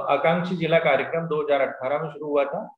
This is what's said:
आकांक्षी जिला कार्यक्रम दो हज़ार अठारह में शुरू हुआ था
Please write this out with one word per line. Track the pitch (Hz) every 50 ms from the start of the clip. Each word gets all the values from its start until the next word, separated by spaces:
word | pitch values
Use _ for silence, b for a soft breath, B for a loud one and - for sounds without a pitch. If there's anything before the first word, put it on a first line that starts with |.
| - -
आकांक्षी | 143 139 - 160 175 180 175 180 190
जिला | 160 165 156 165 165
कार्यक्रम | 156 151 135 131 131 - 160 165 165
दो | 160 151 151
हज़ार | 143 143 143 139
अठारह | 131 123 - - 127 131 143 151 165
में | 151
शुरू | - 147 151
हुआ | 147 143 143 139
था | 139 147 - - - -